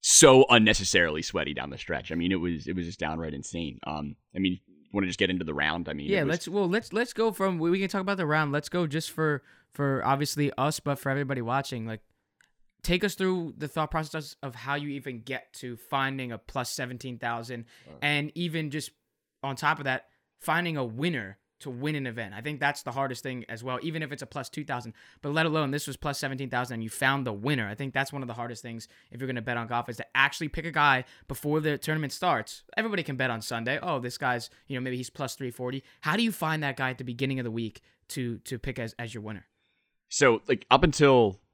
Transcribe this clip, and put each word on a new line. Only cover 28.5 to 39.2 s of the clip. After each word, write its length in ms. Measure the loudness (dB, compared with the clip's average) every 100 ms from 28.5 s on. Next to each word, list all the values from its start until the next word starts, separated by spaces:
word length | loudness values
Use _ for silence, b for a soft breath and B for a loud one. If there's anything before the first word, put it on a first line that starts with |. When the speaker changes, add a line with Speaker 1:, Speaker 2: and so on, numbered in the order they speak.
| -10
Speaker 2:
things 260 | -12 -12 -14 b b
if 80 | -8
you're 80 | -6
gonna 140 | -4
bet 160 | -2 -4
on 100 | -2
golf 220 | -2 -2
is 80 | -8
to 80 | -2 4
actually 320 | 4 2 -6
pick 180 | -6 -4
a 60 |
guy 320 | 2 4 4 0 b -12
before 320 | -6 0 0
the 180 | 0 -2
tournament 360 | -2 -2 -2
starts. 500 | -2 0 2 -2 -12 -8 -4
Everybody 260 | -2 -2
can 140 | -4 -2
bet 120 | 0
on 120 | -2
Sunday. 360 | -4 -4 -2 -2
"Oh, 160 | -2 -2
this 180 | -4 -4
guy's, 320 | -2 -2 -4 b _
you 80 | -6
know, 40 |
maybe 140 | -4 -6
he's 140 | -8
plus 260 | -8 -8 -6
three 160 | -10
forty." 320 | -6 -6 -6 b b
How 160 | -2 2
do 80 |
you 80 | 0
find 320 | 0 -2 0
that 140 | -2 -2
guy 140 | -4
at 60 | -4
the 60 |
beginning 380 | -8 -4 -2 -2
of 20 |
the 80 | -4
week 300 | -4 -6 -8 _ _ _
to, 300 | -6 -4 -6
to 200 | -8 -8
pick 220 | -6 -6
as, 160 | -8 -8
as 160 | -10
your 80 | -10